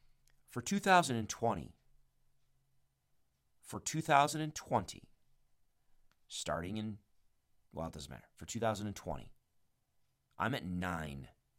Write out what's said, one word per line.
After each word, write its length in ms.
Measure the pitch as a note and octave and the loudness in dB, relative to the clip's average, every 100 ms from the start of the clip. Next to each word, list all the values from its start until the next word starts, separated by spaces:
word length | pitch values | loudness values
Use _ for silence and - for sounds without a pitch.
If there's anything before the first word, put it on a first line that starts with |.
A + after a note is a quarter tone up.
| - - _ - - | -20 -20 _ -20 -10
For 120 | B2 | -6
two 160 | - G3+ | 0 2
thousand 380 | F#3+ F3+ C3 A#2 | 8 8 8 0
and 120 | G#2 | -2
twenty, 460 | - A#2 F#2+ C2 - _ - _ _ _ _ _ _ _ _ _ _ _ _ _ _ _ _ | 0 0 0 -6 -16 _ -20 _ _ _ _ _ _ _ _ _ _ _ _ _ _ _ _
for 180 | - G#2 | -10 -6
two 200 | - D#3 | -4 -2
thousand 400 | D#3 C#3+ D3 D#3 | 6 8 8 2
and 140 | D#3 | -4
twenty, 480 | - - A#2+ - - - - _ - _ _ _ _ _ - - _ - | -6 0 0 0 -12 -18 -20 _ -20 _ _ _ _ _ -20 -20 _ -14
starting 500 | - - D2+ F2+ G#2+ | -8 -4 -4 -4 -4
in, 180 | G#2+ G#2 _ _ _ _ _ _ _ | -6 -8 _ _ _ _ _ _ _
well, 140 | - D#2+ | -8 -8
it 40 | |
doesn't 180 | D2 C2+ | -8 -12
matter, 180 | B1+ - - | -14 -18 -16
for 100 | E2 | -8
two 120 | A2+ | -2
thousand 280 | A2 G#2 G#2 | 0 0 -4
and 100 | G2 | -8
twenty, 340 | F2+ C2+ G#1+ - _ _ _ _ _ _ _ _ _ - | -8 -8 -10 -20 _ _ _ _ _ _ _ _ _ -2
I'm 160 | G#2+ | -2
at 100 | B2+ | -2
nine 640 | E2 F2+ F2+ E2+ D#2 C#2 C2+ - _ | -2 -2 -2 -2 -4 -8 -14 -20 _